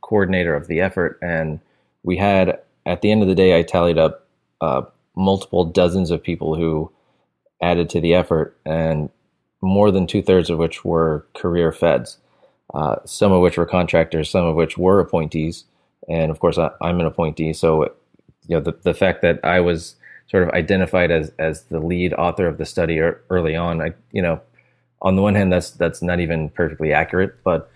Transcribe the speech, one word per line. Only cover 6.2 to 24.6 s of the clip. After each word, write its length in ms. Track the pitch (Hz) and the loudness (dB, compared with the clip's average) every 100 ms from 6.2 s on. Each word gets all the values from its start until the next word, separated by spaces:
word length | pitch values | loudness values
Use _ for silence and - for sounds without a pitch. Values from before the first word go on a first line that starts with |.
people 320 | - 85 80 78 | -4 -6 -4 -2
who 360 | 82 78 80 _ _ _ _ _ _ - | -2 -2 -6 _ _ _ _ _ _ -4
added 260 | 87 87 85 | 0 0 0
to 100 | 87 | -2
the 140 | 85 90 | 2 2
effort, 420 | 87 82 73 _ - | 2 0 -2 _ -6
and 460 | 80 80 78 73 _ _ _ _ - | -2 -2 -2 -6 _ _ _ _ -6
more 280 | 92 98 104 | 0 4 4
than 160 | 95 87 | 2 0
two-thirds 420 | 104 92 92 82 | -2 2 2 2
of 80 | 82 | 0
which 260 | 82 - | -2 -4
were 400 | 90 82 80 76 - - | -2 0 0 -2 -8 -8
career 360 | 90 85 82 | -4 0 0
feds, 460 | - 85 64 60 - _ _ _ _ - | 2 2 2 -2 -18 _ _ _ _ -12
uh, 220 | - 76 52 - | -6 -4 -4 -6
some 260 | - 104 | 0 4
of 100 | 92 | 6
which 180 | 90 - | 4 2
were 60 | 82 | 0
contractors, 600 | 92 85 85 80 80 76 | 0 2 2 2 -2 -2
some 160 | 95 | 0
of 120 | 85 80 | 0 0
which 200 | 80 - | -2 0
were 240 | 92 98 | 2 4
appointees. 680 | 85 87 78 82 80 85 - _ _ _ - | 2 -2 -2 -4 -6 -8 -16 _ _ _ -6
And 220 | 82 80 | -2 -2
of 80 | 78 | 0
course, 180 | 85 85 | 0 2
I, 140 | 80 - | -2 -2
I'm 180 | 82 87 | -2 0
an 60 | 80 | -2
appointee. 480 | - 80 76 80 | -2 -4 -2 -4
So, 300 | 78 85 80 76 - _ _ _ _ - | 0 2 2 0 -4 _ _ _ _ -4
you 80 | 82 | -4
know, 40 | |
the, 120 | 80 - | -2 -4
the 140 | 90 82 | -2 0
fact 260 | 95 87 | 0 2
that 180 | 87 82 | 0 0
I 160 | - 90 | 2 2
was 360 | 87 82 - - - - _ | 2 0 -6 -20 -20 -20 _
sort 100 | 98 | 0
of 80 | 85 | 2
identified 600 | - 82 95 87 90 87 | 0 0 0 2 2 2
as, 200 | 82 76 - | 0 -2 -6
as 280 | 80 78 - | -6 -6 -8
the 140 | 82 | -6
lead 320 | 80 87 90 - | -4 -2 -2 0
author 320 | 87 85 87 | -2 0 -2
of 100 | 76 | -4
the 80 | 82 | -6
study 300 | - 82 80 | -4 -2 0
ear-, 260 | 82 - - | -2 -2 -4
early 260 | 92 80 82 | -2 0 -2
on, 280 | 87 82 | -4 -4
I, 100 | 80 - _ | -6 -8 _
you 120 | 95 | -4
know, 180 | 90 90 _ _ | -2 -4 _ _